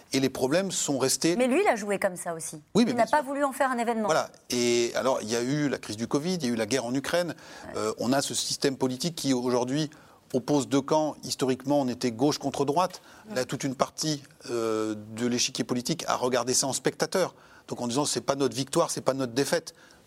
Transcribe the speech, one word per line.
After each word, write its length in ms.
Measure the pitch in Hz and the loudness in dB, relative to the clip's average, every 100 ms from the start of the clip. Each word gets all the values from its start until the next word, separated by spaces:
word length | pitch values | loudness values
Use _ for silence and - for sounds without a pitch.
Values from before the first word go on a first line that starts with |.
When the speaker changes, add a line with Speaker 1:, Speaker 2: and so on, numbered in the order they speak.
| - | -4
Speaker 1:
et 80 | 135 | 0
les 80 | 131 | 0
problèmes 420 | - 127 160 196 | 2 2 2 0
sont 280 | - - 139 | -2 -2 0
restés. 360 | 131 - 160 175 | 2 2 2 2
Speaker 2:
Mais 100 | 254 | 2
lui, 160 | 269 | 4
il 60 | 403 | 2
a 80 | 240 | 0
joué 220 | 202 196 | 0 0
comme 180 | 196 180 | 0 -2
ça 180 | 185 | -8
aussi. 260 | 165 - 156 - | -8 -8 -12 -2
Speaker 1:
Oui, 100 | 190 | 2
mais 60 | 233 | 4
Speaker 2:
Il 60 | 240 | 4
n'a 80 | |
Speaker 1:
bien 60 | 226 | 2
Speaker 2:
pas 80 | 302 | 2
Speaker 1:
sûr. 80 | 269 | 0
Speaker 2:
voulu 180 | 277 | 0
en 80 | 285 | -2
faire 180 | 254 277 | 2 0
un 80 | 247 | 2
événement. 280 | 233 226 220 | 0 0 2
Speaker 1:
Voilà. 220 | 156 120 - _ | 2 0 -8 _
Et 420 | 123 120 120 117 - | 0 4 4 2 2
alors, 240 | 113 127 | 2 0
il 80 | 107 | 0
y 60 | 117 | -2
a 40 | |
eu 280 | 123 147 147 | 0 0 0
la 80 | 110 | -2
crise 180 | - 107 | -6 -6
du 120 | 117 | -2
covid, 260 | 147 156 | 0 0
il 100 | 185 | -2
y 20 | 127 | 0
a 40 | |
eu 60 | 117 | 0
la 100 | 107 | 0
guerre 180 | 131 | 0
en 100 | 117 | 0
Ukraine. 340 | 131 131 170 175 151 - - - | -4 0 0 0 -6 -14 -18 -10
Speaker 2:
Ouais. 40 | - | -4
Speaker 1:
Euh, 180 | 107 - | -2 -2
on 140 | 113 | 0
a 80 | 139 | 2
ce 140 | 143 | 0
système 420 | 120 - 135 143 131 | -4 -4 0 0 0
politique 380 | 131 127 170 | -2 0 -4
qui, 180 | 165 139 | -4 0
aujourd'hui, 560 | 131 127 123 123 139 151 - - - _ | 0 2 0 2 -2 -2 -6 -20 -20 _
oppose 340 | 131 - 147 120 | -4 2 2 4
deux 140 | 139 | 0
camps. 320 | 135 156 156 123 | 2 0 0 -4
Historiquement, 580 | - - 131 127 127 143 | -8 -2 0 0 2 2
on 80 | 131 | 2
était 220 | 117 127 | 0 -2
gauche 260 | 110 139 143 | 2 0 2
contre 280 | 139 - 139 | -4 -2 0
droite. 340 | 147 180 - - - - | 2 0 -2 -20 -20 -8
Speaker 2:
Ouais. 80 | 123 | -4
Speaker 1:
Là, 80 | 123 | -2
toute 180 | 135 | -2
une 120 | 143 127 | -4 -2
partie, 460 | 135 - 156 147 - - - | -4 -2 -2 -2 -6 -20 -6
euh, 440 | 120 113 110 107 107 107 | -2 0 0 -2 -4 -8
de 120 | 110 120 | -4 0
l'échiquier 380 | 120 - 135 | 0 0 -2
politique 400 | 123 123 120 170 - | -2 -2 -2 -4 -2
a 100 | 117 | -2
regardé 360 | 127 123 120 | 0 0 0
ça 140 | 123 139 | 0 0
en 80 | |
spectateur. 600 | 131 - - 156 190 175 - - - - | 0 -2 -2 -2 0 -2 -4 -20 -20 -12
Donc 120 | 123 | -6
en 60 | 120 | -2
disant, « 180 | 120 | 0
C'est 160 | 147 - | 0 -2
pas 140 | - | -2
notre 220 | 139 135 113 | 0 0 0
victoire, 340 | 135 - 156 | -2 0 0
c'est 100 | - | 0
pas 140 | 123 | -2
notre 180 | 131 131 | 0 0
défaite. 420 | 117 135 175 - - - - | 0 0 0 -4 -20 -20 -20